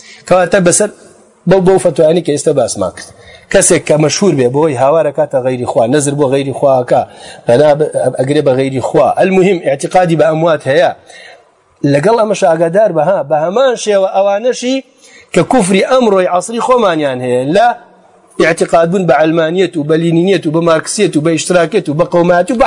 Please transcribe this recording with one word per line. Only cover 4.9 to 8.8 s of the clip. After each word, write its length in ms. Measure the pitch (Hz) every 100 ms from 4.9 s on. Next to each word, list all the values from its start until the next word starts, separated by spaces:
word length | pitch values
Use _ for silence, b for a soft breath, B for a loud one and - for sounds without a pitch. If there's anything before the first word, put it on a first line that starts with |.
| 160 151 143
کاتە 220 | 151 139 127
غەیری 200 | 127 117
خوا، 220 | 143 117
نەزر 260 | 147 143 143
بۆ 60 | 139
غەیری 200 | 139 139 123
خواکە، 420 | 147 135 123 143 101 B B B -
بەنا 240 | 120 151 143
بە، 60 | 151 - 127 123
ئەگرێ 220 | 135 147 139
بە 60 | 127
غەیری 220 | 135 135